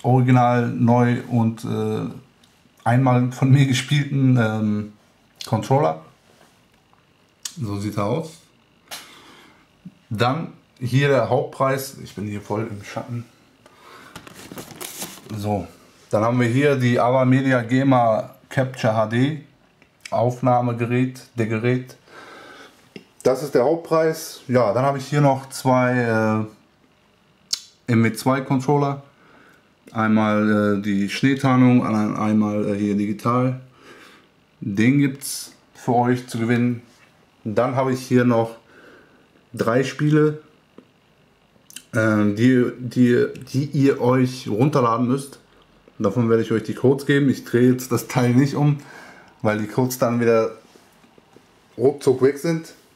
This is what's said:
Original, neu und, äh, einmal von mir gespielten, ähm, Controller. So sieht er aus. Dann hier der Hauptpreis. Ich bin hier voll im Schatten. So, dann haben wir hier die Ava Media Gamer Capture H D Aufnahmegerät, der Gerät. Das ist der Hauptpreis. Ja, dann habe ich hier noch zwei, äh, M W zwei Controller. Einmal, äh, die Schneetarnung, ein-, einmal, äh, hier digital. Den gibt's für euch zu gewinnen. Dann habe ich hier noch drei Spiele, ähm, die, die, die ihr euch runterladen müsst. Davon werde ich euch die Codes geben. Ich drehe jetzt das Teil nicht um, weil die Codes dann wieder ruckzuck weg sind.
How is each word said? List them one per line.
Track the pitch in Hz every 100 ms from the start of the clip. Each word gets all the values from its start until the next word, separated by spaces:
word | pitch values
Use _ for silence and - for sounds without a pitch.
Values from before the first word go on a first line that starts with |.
Original, | 127 131 127 127 120 123 120
neu | 117 117 123 120 120 -
und, | 120 113 110
äh, | 113 110 110 110 107 - - _ _ _ _ _
einmal | 120 123 131 123 123
von | - 135
mir | 143 131
gespielten, | 120 - 147 143 139 131 123
ähm, | 110 107 107 104 104 - _ _ _ _
Controller. | - 107 - 135 160 160 - _ _ _ _ _ _ _ _ _ _ _ _ _ - -
So | 110 101
sieht | 104 107
er | 101
aus. | 151 165 - _ _ _ _ _ - - - - - - _ _ _ - - _
Dann | 104 120 156 - - _ _
hier | 127 131 143
der | 131 113
Hauptpreis. | 127 - - 135 135 - -
Ich | -
bin | - 104
hier | 101
voll | - 104 -
im | 101
Schatten. | - 113 - 120 - _ _ _ _ _ - - - - - - - - - - - - - - - 107
So, | 104 101 85 - _ _ _
dann | 107
haben | 113 123
wir | 120
hier | 127 143 131
die | 123 120
Ava | 120 131 127
Media | 131 135 127
Gamer | 113 131 139 127 117 107 - - _
Capture | - 127 - 117 110
H | 107
D | 117 139 156 - _ _ _ _ _ -
Aufnahmegerät, | 110 120 127 127 123 123 113 117 123 131 127 -
der | 120 110
Gerät. | 110 123 127 127 - _ - - - - - - _ _ - - _
Das | 123 135
ist | 147
der | 135
Hauptpreis. | 127 165 - 160 165 160 - - -
Ja, | 123 107
dann | 107 139
habe | 139
ich | 127
hier | 147
noch | 143 131 -
zwei, | - 131 127 123 123 117 110 110 110 107 - _ _ _ _ _ _ _ _ _ - - _ -
äh, |
M | 113
W | 113
zwei | - 131 135
Controller. | 131 135 127 143 139 139 - _ _ _ _ _ _ _ -
Einmal, | 113 110 107 107 107 107 104 104 101
äh, |
die | 104 98 98
Schneetarnung, | - 135 135 135 127 127 123
ein-, | - 107 107
einmal, | - 107 107 104 104 104
äh, |
hier | 101 104
digital. | 101 104 101 120 123 131 127 - _ - - - - _ _ _ _
Den | 110 101 117 143
gibt's | 139 139 - - - - _
für | - -
euch | 120 120 123 -
zu | 117
gewinnen. | 113 120 120 117 - _ _ _ _ _
Dann | 117 104 127
habe | 135 131
ich | 127 -
hier | 123 123
noch | 113 113 - _ - - - _ _ _ _ _
drei | 117 110 123
Spiele, | 131 - 151 151 151 151 - _ _ - _ _ _ _ _ _ _ _ _ - -
ähm, | 117 110 107 104 104
die, | 123 127 120 -
die, | 127 127 123 120 117 - 127
die | 127
ihr | 143 143 135 -
euch | 120 131 127 - -
runterladen | 104 147 139 120 117 120
müsst. | 139 - - _ _ _ _ _ -
Davon | 104 123 113
werde | 113
ich | 107
euch | 113
die | 110
Codes | 98 123 139 -
geben. | 143 139
Ich | - -
drehe | 120 127
jetzt | 127 -
das | 117 -
Teil | 131 123
nicht | 120 143 135
um, | 147 147 - - - - - _
weil | 110 107
die | 104
Codes | - 127 127
dann | 120 120
wieder | 117 113 110 - - _ _ _ _ _ _ _ _ _ _ -
ruckzuck | 127 143 139 127
weg | 135 139
sind. | 170 165 - - _